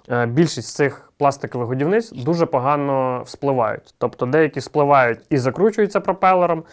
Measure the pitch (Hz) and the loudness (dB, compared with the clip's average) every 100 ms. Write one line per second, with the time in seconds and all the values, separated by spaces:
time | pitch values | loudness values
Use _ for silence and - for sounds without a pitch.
0 | - 120 117 123 170 - - - 139 - | -6 -2 0 2 0 0 -8 -2 -2 -4
1 | - - 143 135 123 131 117 123 147 214 | -14 -2 -2 -2 -6 -6 -4 -2 0 -2
2 | 226 123 127 170 165 135 131 147 143 135 | -4 -6 -2 0 0 0 0 0 0 -2
3 | 127 123 - - 139 131 110 107 - _ | -2 -4 -8 -6 -2 0 -2 -4 -12 _
4 | 120 - 123 151 156 - - 151 143 143 | -6 -4 0 2 2 -2 -4 0 4 4
5 | 120 117 - 143 127 - 214 214 208 202 | 4 0 -2 0 0 2 0 2 0 0
6 | 190 180 185 185 175 165 - | -2 0 2 4 2 0 -6